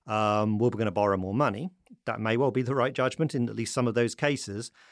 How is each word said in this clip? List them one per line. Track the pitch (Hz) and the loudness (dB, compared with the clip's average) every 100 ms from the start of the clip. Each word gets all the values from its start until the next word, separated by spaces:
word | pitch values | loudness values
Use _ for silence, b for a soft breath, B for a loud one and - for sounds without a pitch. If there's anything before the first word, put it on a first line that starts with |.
| - | -4
um, | 107 107 107 107 104 | 0 2 2 2 2
we're | 120 | 2
gonna | 104 107 | 2 0
borrow | 92 101 98 | 2 2 2
more | 95 | 0
money." | 110 143 101 180 - _ - - | 0 0 -2 -8 -12 _ -10 -8
That | 107 | -4
may | 110 117 | 0 2
well | 135 | 2
be | 131 | 0
the | 123 | 0
right | 135 117 | 0 0
judgment | - 127 - 160 | 0 -2 0 -2
in | 139 120 | 0 -2
at | |
least | 110 113 | -2 -4
some | - 123 | 0 2
of | |
those | 110 117 | 2 0
cases. | - 147 139 - 101 117 b b | 0 -2 -2 -6 -10 -10 b b